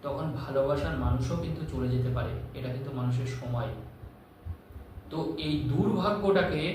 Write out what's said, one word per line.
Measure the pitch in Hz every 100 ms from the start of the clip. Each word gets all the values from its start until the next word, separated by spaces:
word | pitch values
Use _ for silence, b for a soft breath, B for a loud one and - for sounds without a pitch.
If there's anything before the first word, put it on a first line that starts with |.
| 143
তখন | 143 160 123
ভালোবাসার | - 135 135 147 165 139 123
মানুষও | 123 123 170
কিন্তু | 156 156 156
চলে | 127 123
যেতে | 123 123 120
পারে। | 123 - - -
এটা | 127 123
কিন্তু | - 123
মানুষের | 123 123 120 123
সময়। | 123 120 110 - - - - - - - - - - - - - -
তো | 156 - 160 151
এই | 147 123
দুর্ভাগ্যটাকে | - 202 190 190 208 196 190 - 151 160